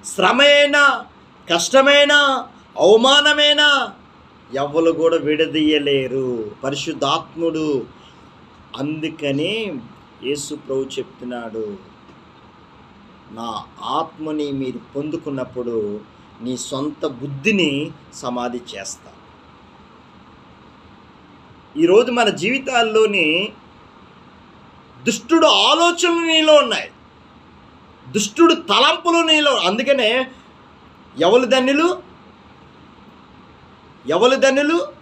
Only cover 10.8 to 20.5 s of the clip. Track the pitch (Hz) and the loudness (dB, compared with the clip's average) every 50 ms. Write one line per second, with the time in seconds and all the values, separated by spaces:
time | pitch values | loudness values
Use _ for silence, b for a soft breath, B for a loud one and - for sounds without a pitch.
10.8 | 135 135 - 139 123 - - - 127 123 123 120 117 113 107 113 110 104 101 95 | -6 -6 -8 -12 -12 -12 -14 -16 -14 -12 -12 -10 -12 -12 -10 -10 -10 -10 -12 -14
11.8 | - - - - - - - - - - - - - - - - - - - - | -18 -20 -20 -20 -20 -20 -20 -20 -20 -20 -20 -20 -20 -20 -20 -20 -20 -20 -20 -20
12.8 | - - - - - - - - - - 104 113 117 117 110 101 - - - - | -20 -20 -20 -20 -20 -20 -20 -20 -20 -20 -14 -12 -10 -10 -10 -10 -12 -14 -20 -14
13.8 | - 113 131 151 165 160 - - 156 156 151 151 147 143 139 135 135 127 113 117 | -10 -6 -4 -4 -6 -6 -10 -12 -10 -8 -6 -6 -6 -6 -6 -6 -6 -8 -8 -10
14.8 | - - - 139 147 156 156 165 - 151 139 131 127 127 - 127 120 120 120 113 | -16 -10 -10 -8 -8 -6 -8 -8 -8 -8 -8 -8 -8 -8 -8 -8 -8 -6 -4 -4
15.8 | 107 104 104 107 104 - - - - - - - 117 123 127 123 - - 147 135 | -4 -4 -8 -10 -14 -18 -20 -20 -20 -20 -20 -12 -10 -8 -8 -8 -8 -8 -8 -6
16.8 | 143 151 147 - - 151 131 117 131 143 139 135 - 220 214 190 170 151 139 139 | -6 -6 -8 -6 -8 -8 -8 -8 -12 -12 -12 -6 -4 -2 -2 0 -2 -2 -2 -4
17.8 | 151 - - - - - - - - 123 123 123 120 120 120 123 117 - - 98 | -8 -8 -12 -20 -20 -20 -20 -10 -10 -8 -6 -6 -6 -6 -8 -10 -14 -14 -16 -14
18.8 | 98 - - - - - - - - - - - - - - - - - - - | -14 -14 -16 -18 -20 -20 -20 -20 -20 -20 -20 -20 -20 -20 -20 -20 -20 -20 -20 -20
19.8 | - - - - - - - - - - - - - - | -20 -20 -20 -20 -20 -20 -20 -20 -20 -20 -20 -20 -20 -20